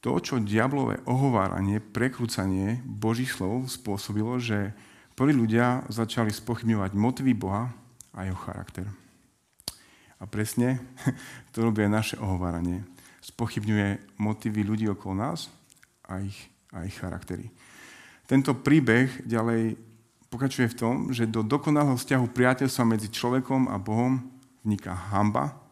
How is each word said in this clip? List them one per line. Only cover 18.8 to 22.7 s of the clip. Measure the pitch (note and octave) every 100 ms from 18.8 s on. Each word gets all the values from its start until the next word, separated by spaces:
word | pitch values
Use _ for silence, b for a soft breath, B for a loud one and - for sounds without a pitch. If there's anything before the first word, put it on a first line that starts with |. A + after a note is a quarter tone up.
| B2 A2+ C3 -
ďalej | A#2 A#2 A#2 A2+ A2+ - - - _ _ _
pokračuje | A#2+ C3+ C3 A#2+
v | A#2
tom, | A#2 C3+ -
že | A#2+ A2+
do | A2+ A2
dokonalého | C3+ D#3 D3+ D3 B2+
vzťahu | - C3+ A#2+
priateľstva | B2 B2 B2+ C3+